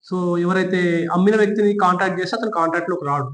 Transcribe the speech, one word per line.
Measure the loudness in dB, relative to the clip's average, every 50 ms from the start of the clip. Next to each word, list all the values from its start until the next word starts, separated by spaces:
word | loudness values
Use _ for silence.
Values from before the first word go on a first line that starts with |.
| _ -6
so | -6 -4 -2 0 0
ఎవరైతే | 0 0 0 0 0 0 0 0 0 0 0 0 0 -2 -2
అమ్మిన | 0 2 2 4 4
వ్యక్తిని | 4 2 2 2 2 2 2 2
కాంటాక్ట్ | 2 2 2 2 2 0 -2 -2 -4
చేస్తే | -4 -4 -4
అతను | -4 -4 -4
కాంటాక్ట్ | -2 0 -2 0 0 -2 -2 -4
లోకి | -6 -4 -4
రాడు. | -4 -4 -4 -4 -6